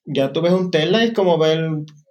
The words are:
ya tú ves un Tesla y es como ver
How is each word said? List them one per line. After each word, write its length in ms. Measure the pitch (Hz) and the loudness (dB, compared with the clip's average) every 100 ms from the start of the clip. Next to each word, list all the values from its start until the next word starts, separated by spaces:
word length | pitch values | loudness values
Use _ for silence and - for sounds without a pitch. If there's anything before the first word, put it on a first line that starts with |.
ya 300 | - 135 135 | -6 -4 -2
tú 80 | 165 | 0
ves 120 | 170 | 2
un 180 | 185 180 | 2 0
Tesla 320 | 165 160 214 | 0 0 0
y 60 | 233 | 0
es 40 | |
como 240 | 226 190 165 | 0 2 2
ver 320 | 156 160 160 151 151 - _ | 2 0 -2 -6 -8 -18 _